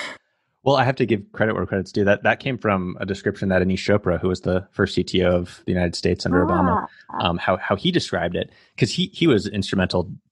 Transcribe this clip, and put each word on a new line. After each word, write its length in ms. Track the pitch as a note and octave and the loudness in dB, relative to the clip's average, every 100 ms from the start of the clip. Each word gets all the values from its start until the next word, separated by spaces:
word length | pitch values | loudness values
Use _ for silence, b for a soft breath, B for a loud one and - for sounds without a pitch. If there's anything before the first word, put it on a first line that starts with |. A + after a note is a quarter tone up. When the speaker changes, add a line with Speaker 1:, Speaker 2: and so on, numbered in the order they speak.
| B B B _ _ _ | B B B _ _ _
Speaker 1:
Well, 140 | C3 C#3 | 2 2
I 80 | |
have 100 | B2 C3+ | 2 2
to 100 | A2 | 0
give 260 | G#2+ - | 0 -2
credit 220 | - A2 | 0 0
where 100 | F#2+ | 0
credit's 260 | F#2 G2 F2+ | -2 -2 -2
due. 140 | - | 2
That, 180 | G2+ G2+ | 2 4
that 160 | A2 A#2+ | 2 0
came 200 | C#3+ B2 | -2 -2
from 380 | G#2+ F#2+ F2+ - | 0 0 -2 -6
a 60 | F#2+ | -6
description 420 | F#2+ G#2+ G2 G2 | -4 -4 -2 0
that 140 | F#2 | 2
Anish 160 | F2+ F#2 | 2 0
Chopra, 420 | - G#2 F#2+ E2 | 2 2 2 0
who 80 | F#2 | 0
was 140 | F#2 | -2
the 260 | - F#2 F#2 | -2 -2 -2
first 240 | - F#2+ | -2 0
C 80 | - | 0
T 220 | F2+ F2+ | -2 2
O 60 | F2 | 2
of 320 | F2+ F2 - | 2 -2 -8
the 80 | - | -4
United 240 | F#2 F2 - | 0 0 0
States 300 | - F2 - | 0 0 2
under 180 | F2+ | 2
Obama, 420 | F2+ F2 F2+ - - B B | 2 2 2 0 -4 B B
Speaker 2:
Ah. 200 | - F2+ | -4 -2
Speaker 1:
um, 80 | F2 | -2
how, 180 | - F#2 | 0 -2
how 180 | - | 0
he 160 | G2+ F3 | -2 0
described 460 | F3 - F2+ E2+ F2 | -2 -2 -2 -2 -4
it, 140 | - b b b | -6 b b b
'cause 140 | B2 | -2
he, 160 | - F#3 | -2 -4
he 200 | - E3+ | 0 2
was 220 | A2 F#2+ | 2 0
instrumental 640 | G2+ - G2 F#2 F#2 F2 - _ | -4 -2 0 0 0 -4 -8 _